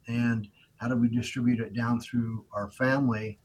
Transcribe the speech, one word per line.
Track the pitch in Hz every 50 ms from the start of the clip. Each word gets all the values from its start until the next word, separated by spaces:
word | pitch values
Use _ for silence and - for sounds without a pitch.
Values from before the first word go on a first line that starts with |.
| _
and | - 117 120 120 120 117 110 104 - _ _ _ _ _
how | - 113
do | 120 127
we | 117 120 117
distribute | 113 120 117 - - 135 120 123 120 110
it | 113 101 101
down | 120 117 120 120 113
through | - - - 120 117 113 113 110 - -
our | - 104 101 101
family | - - 127 131 135 139 139 123 113 107 110 110 104 -